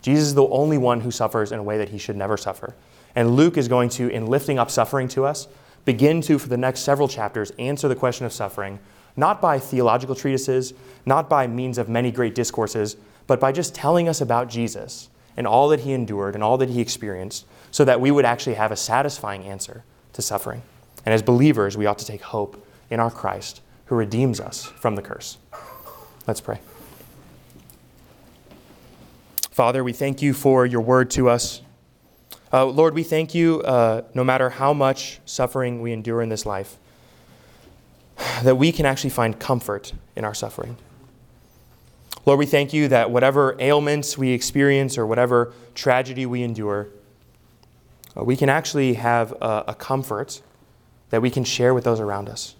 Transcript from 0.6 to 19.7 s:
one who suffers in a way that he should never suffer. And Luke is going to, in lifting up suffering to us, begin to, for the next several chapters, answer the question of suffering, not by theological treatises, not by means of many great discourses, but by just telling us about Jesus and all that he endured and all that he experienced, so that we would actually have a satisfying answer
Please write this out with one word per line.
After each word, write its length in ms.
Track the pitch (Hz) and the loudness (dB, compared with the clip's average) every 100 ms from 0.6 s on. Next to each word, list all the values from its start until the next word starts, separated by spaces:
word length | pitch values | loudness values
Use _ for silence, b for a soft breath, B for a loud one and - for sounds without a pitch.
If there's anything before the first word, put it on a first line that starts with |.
| 151 147 | 2 2
one 220 | 123 120 | 2 0
who 120 | 117 | -2
suffers 400 | 117 117 113 104 | -2 -2 -2 -4
in 80 | 113 | -4
a 20 | |
way 160 | 104 107 | -4 -4
that 120 | 101 | -4
he 80 | 104 | -8
should 180 | - 101 | -8 -6
never 200 | 98 107 | -4 -4
suffer. 380 | - - - - b b b | -4 -10 -12 -16 b b b
And 220 | - 117 123 | 0 2 6
Luke 200 | 165 170 | 4 4
is 120 | 123 | 0
going 200 | 123 123 | 2 0
to, 180 | 120 120 | -2 -4
in 180 | 117 110 | -4 -2
lifting 320 | 139 143 135 | -2 0 -2
up 120 | 117 | 0
suffering 360 | - 113 139 127 | 0 0 0 -2
to 160 | - | -2
us, 220 | 135 151 - b b b | -2 -2 -10 b b b
begin 360 | - 117 143 165 | -2 4 4 4
to, 160 | 156 151 | 2 0
for 100 | - | 2
the 80 | 123 | -2
next 240 | 131 127 | -2 -2
several 280 | - 139 143 | 0 2 0
chapters, 440 | - 107 117 104 - | -2 -6 -4 -8 -6
answer 300 | 120 143 147 | -6 -2 -2
the 60 | |
question 320 | 123 127 120 120 | 0 -2 -2 -8
of 60 | |
suffering, 480 | - 101 - 98 101 b b b - | -6 -8 -6 -10 -12 b b b -2
not 240 | 160 202 | 0 2
by 180 | 180 143 | 0 0
theological 560 | - 131 120 120 131 | -2 0 4 2 0
treatises, 600 | 131 143 135 135 131 127 - B B - | -4 -2 -2 0 -2 -2 -12 B B 0
not 220 | 139 156 | 0 2
by 180 | 147 127 | 0 0
means 320 | 117 127 123 | -2 -4 -4
of 100 | 113 | -2
many 220 | 117 123 | 0 0
great 240 | 120 120 | 0 -2
discourses, 640 | 117 117 - 110 113 104 - b b - | 0 -4 -2 -4 -2 -4 -6 b b 0
but 120 | 127 | 2
by 140 | 135 | 2
just 220 | 139 165 | 0 -4
telling 340 | - 143 175 170 | -4 2 2 2
us 120 | 160 | -2
about 280 | 127 117 123 | 0 0 0
Jesus 600 | 113 117 - 113 - - b b - | -4 -4 -4 -14 -16 -20 b b -6
and 100 | 120 | 2
all 220 | 113 139 | 4 6
that 120 | 151 | 4
he 120 | 131 | 2
endured 420 | 135 110 101 98 | -4 -2 -2 -4
and 80 | 104 | -2
all 160 | 107 131 | 0 2
that 100 | 127 | 2
he 120 | 120 | 0
experienced, 680 | 113 - 104 92 95 - - B B | -2 -4 -8 -8 -8 -12 -16 B B
so 140 | - | 2
that 160 | 139 123 | 4 6
we 100 | 131 | 4
would 140 | 143 | 4
actually 300 | 127 120 - | 4 2 -4
have 180 | 107 107 | -2 -2
a 40 | 104 | -2
satisfying 680 | - 117 143 143 104 98 | -2 0 0 -4 -10 -10
answer 400 | 95 98 - | -12 -12 -12